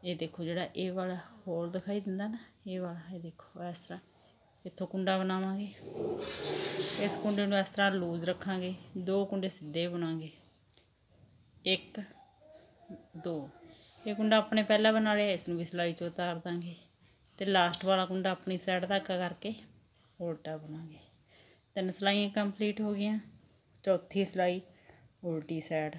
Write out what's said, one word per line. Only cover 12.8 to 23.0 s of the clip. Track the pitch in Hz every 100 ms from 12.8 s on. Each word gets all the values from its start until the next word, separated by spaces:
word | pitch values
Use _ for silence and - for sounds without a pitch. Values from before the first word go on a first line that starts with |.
| - 175 - 165
ਦੋ। | 175 160 139 - - - - - 220
ਇਹ |
ਕੁੰਡਾ | 202 220 220
ਆਪਣੇ | 208 220
ਪਹਿਲਾਂ | 208 214 220
ਬਣਾ | 220 214
ਲਿਆ, | 208 208
ਇਸ | 180 -
ਨੂੰ | 170
ਵੀ |
ਸਿਲਾਈ | 170 175 175
'ਚੋਂ | 170 170
ਉਤਾਰ | 165 180 170
ਦਾਂਗੇ | 180 175 175 170 - _ _ _ _ -
ਤੇ |
ਲਾਸਟ | 196 190 175 170
ਵਾਲਾ | 190 190 185
ਕੁੰਡਾ | 185 185
ਆਪਣੀ | 180 - 185
ਸਾਈਡ | 185 185 185
ਧਾਗਾ | 196 196 180
ਕਰਕੇ | 180 175 202 220 - - _ _ _ _
ਉਲਟਾ | 175 160 - 156
ਬੁਣਾਂਗੇ। | 151 156 165 156 - _ _ - - - _
ਤਿੰਨ | - 185
ਸਿਲਾਈਆਂ | 180 196 202 208
ਕੰਪਲੀਟ | 208 202 196 208 208
ਹੋ | 214
ਗਈਆਂ। | 202